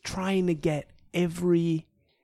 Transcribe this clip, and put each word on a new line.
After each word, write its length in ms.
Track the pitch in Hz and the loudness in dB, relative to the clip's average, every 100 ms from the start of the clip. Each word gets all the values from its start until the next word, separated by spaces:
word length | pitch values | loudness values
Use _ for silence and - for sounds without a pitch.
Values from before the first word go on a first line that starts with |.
trying 440 | - 196 190 190 180 | -10 -6 -2 0 0
to 60 | 156 | 0
get 340 | 165 147 - - - | 0 -2 -6 -20 -8
every, 720 | 170 175 175 175 170 170 160 - _ _ _ | -2 -2 0 2 4 2 0 -4 _ _ _